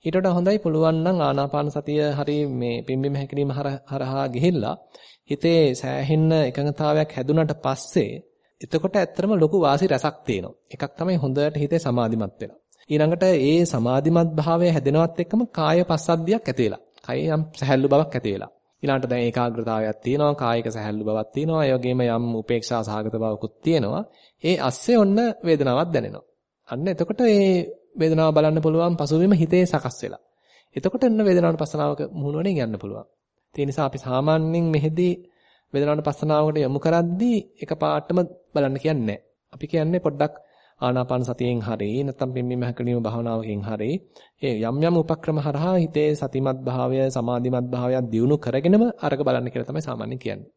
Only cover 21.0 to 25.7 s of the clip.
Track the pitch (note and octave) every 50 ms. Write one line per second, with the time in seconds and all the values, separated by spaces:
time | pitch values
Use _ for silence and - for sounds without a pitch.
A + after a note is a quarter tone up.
21 | G#2+ G#2+ G#2+ A2 A2 - _ C3 D3+ D#3 E3 D#3+ D3+ C#3 C3 B2+ B2 B2+ B2+ B2+
22 | B2+ A#2+ A2+ A#2 A#2+ A#2+ A#2 A2 G#2+ - A#2+ A#2 A2 - A#2+ A#2 A2 G#2+ G#2+ G#2+
23 | G#2+ A2 G#2+ A2+ A2 A2 G#2+ G#2 - A2+ _ _ - D#3+ E3 D#3 A#2+ G2+ A#2+ E3
24 | G#3+ - _ _ _ _ _ _ - D#3+ F#3 - C#3 C3 B2 - - - A#3+ A#3
25 | G#3 G3 G3 G#3+ A#3+ A#3 G#3+ - - E3+ D#3+ D3 C#3+ C3+